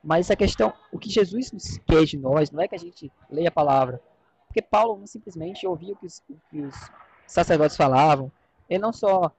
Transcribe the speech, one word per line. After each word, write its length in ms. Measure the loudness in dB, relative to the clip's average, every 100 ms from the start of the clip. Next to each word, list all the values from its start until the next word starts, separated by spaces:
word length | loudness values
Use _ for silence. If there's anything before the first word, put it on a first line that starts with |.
Mas 280 | 0 0 2
a 40 | 0
questão, 380 | 0 2 -2 -2 _
o 60 | -14
que 120 | -4
Jesus 420 | 0 0 -2 -8
nos 260 | -10 -12 -14
quer 240 | 2 4
de 140 | 4 0
nós, 340 | 0 0 0
não 100 | -2
é 60 | -6
que 80 | -6
a 40 |
gente 320 | -14 _ -20 _ _
leia 200 | -2 -2
a 20 |
palavra. 500 | 0 2 4 2 -4 _ _ _ _ _
Porque 140 | -6
Paulo 360 | -2 0 0 -2
não 80 | -10
simplesmente 640 | -20 -16 -12 -12 -8 -6
ouvia 260 | -6 -8
o 20 | -14
que 100 | -14
os, 180 | -20 _
o 60 | -20 _
que 120 | -12
os 140 | -12 -12 -20 -20 -20 _ _
sacerdotes 500 | -2 2 2 2 2
falavam. 540 | 4 6 4 4 -2 _ _ _ _
Ele 120 | -4
não 140 | -2
só 380 | -2 0 2 0